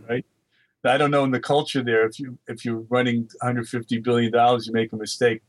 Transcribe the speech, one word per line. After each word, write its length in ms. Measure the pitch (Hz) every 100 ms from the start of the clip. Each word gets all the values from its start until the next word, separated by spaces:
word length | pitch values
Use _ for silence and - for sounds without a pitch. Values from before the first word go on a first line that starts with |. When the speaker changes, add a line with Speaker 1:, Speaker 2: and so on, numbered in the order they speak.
Speaker 1:
<laughs> 60 | -
Speaker 2:
right? 160 | 120 - _ _ _ _ _
I 140 | 165 139
don't 140 | 147
know 140 | 143
in 60 | 135
the 100 | 123
culture 420 | - 156 147 135
there, 240 | 120 113 110
if 120 | -
you, 200 | 135 123 -
if 160 | 117
you're 200 | 120 113 113
running 400 | 123 123 120 113 -
hundred 260 | 123 123 113
fifty 300 | 123 113 117
billion 340 | 120 120 117
dollars, 340 | 117 120 123 110
you 60 |
make 200 | 113 113
a 40 | 110
mistake, 460 | 104 - 123 110